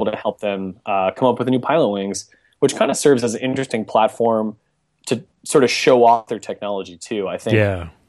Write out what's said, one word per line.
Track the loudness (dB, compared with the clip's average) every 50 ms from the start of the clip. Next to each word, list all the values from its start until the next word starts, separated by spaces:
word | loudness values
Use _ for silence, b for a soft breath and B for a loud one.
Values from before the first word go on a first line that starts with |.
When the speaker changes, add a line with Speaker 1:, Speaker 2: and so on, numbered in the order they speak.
Speaker 1:
able | 2 0
to | -4
help | -4 -6 -6 -6 -4
them, | -6 -6 -4 -4 -6 -8 -10 _ -6
uh, | -4 -2 0 0 -2
come | -2 0 0
up | 0 0 0
with | 0 0
a |
new | 0 -2
Pilot | 0 0 0 2 2 0
Wings, | 0 -2 -4 -6 -6 -8 -12 _ _ _ _ _ _ 0
which | 0 0 2
kinda | 2 0 0 0
serves | 2 4 4 4 4 2
as | -4 -4
an | -4
interesting | -4 -4 -4 -4 -4 -4 -4 -6 -4
platform | 0 2 2 2 2 0 0 0 2 2 0 -2 -4 -8 _ _ _ _ _ _ _ _ _ -6
to | -4 -4 -4 -6 _ _ _
sort | -6 0 2 4 4
of | 4
show | 2 2 4 4 6 6 6
off | 6 6 4 2 -6
their | -8 -8
technology | -8 -10 -10 -8 -6 -6 -6 -6 -8 -10 -14
too, | -16 -10 -8 -6 -4 -4
I | -4 -6 -6
think. | -2 0 2
Speaker 2:
Yeah. | 2 2 0 -2 -6 -10 -14 -18 _ _